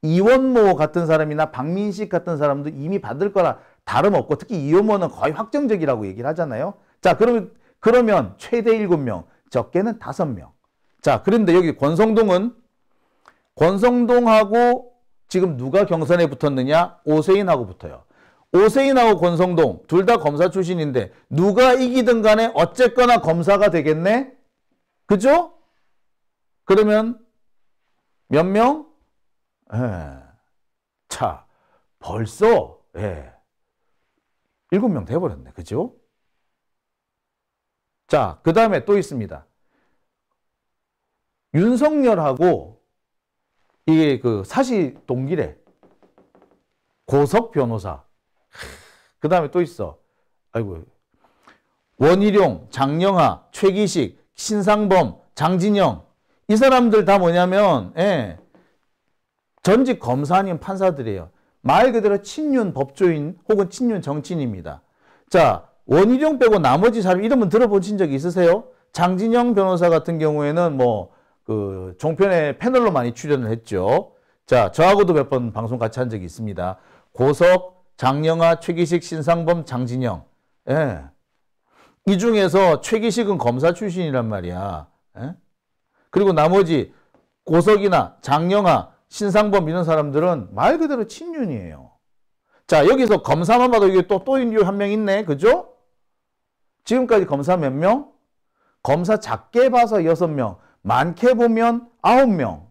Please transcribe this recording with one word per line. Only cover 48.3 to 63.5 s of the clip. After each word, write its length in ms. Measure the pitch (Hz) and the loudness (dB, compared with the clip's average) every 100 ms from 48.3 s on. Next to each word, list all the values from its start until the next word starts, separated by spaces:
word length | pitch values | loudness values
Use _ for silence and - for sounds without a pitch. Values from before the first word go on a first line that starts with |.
| _ _ - - - _ _ _ _ | _ _ -20 -20 -20 _ _ _ _
그 100 | 151 | -2
다음에 220 | 180 151 | -2 0
또 100 | 180 | -4
있어. 380 | 165 - 92 - _ _ _ _ _ | -4 -6 -12 -12 _ _ _ _ _
아이고. 300 | 117 104 85 78 _ _ _ _ _ _ _ _ _ _ _ | -8 -8 -10 -18 _ _ _ _ _ _ _ _ _ _ _
원희룡, 720 | 143 185 208 202 175 90 - | 2 4 4 4 2 0 -12
장영하, 720 | - 139 156 190 185 139 87 _ | -4 -4 0 0 2 0 0 _
최기식, 640 | - 190 185 208 180 123 - _ | -2 0 2 -2 -2 -4 -8 _
신상범, 840 | _ - 214 196 208 208 185 131 - _ | _ -6 -2 0 0 2 2 0 -6 _
장진영. 720 | - 156 180 196 202 170 87 - _ _ _ - | -6 -2 0 0 2 0 -2 -14 _ _ _ -2
이 80 | 214 | 2
사람들 480 | 269 262 240 214 | 4 4 4 2
다 140 | 180 196 | 4 2
뭐냐면, 760 | 180 170 180 190 208 143 92 - | 4 2 0 2 2 2 -4 -2
예, 400 | 190 170 104 80 _ _ _ _ _ _ _ _ _ _ _ _ | -2 -2 -4 -12 _ _ _ _ _ _ _ _ _ _ _ _
전직 380 | - 220 262 240 | 0 2 0 -4
검사 360 | 113 127 143 185 | -4 -4 0 -2
아닌 220 | 196 165 | -2 -8
판사들이에요. 720 | - 196 190 147 110 98 82 _ _ _ | -8 -2 -2 -2 -8 -10 -12 _ _ _
말 320 | - 160 254 | 0 2 4
그대로 300 | 226 208 202 | 2 0 -2
친윤 500 | 202 - 311 269 208 | -6 -8 -2 -2 -2
법조인 680 | 131 139 - 185 160 147 - | -4 -8 0 0 0 -6 -12
혹은 220 | - | 0